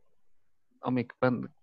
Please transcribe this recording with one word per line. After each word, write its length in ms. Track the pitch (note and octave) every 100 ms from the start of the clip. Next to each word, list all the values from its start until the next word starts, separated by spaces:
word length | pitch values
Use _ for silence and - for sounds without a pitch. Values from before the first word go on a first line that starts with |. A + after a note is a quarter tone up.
| - - - - - _ _ _
amikben 760 | C3 B2+ A#2 - B2+ B2 C3 -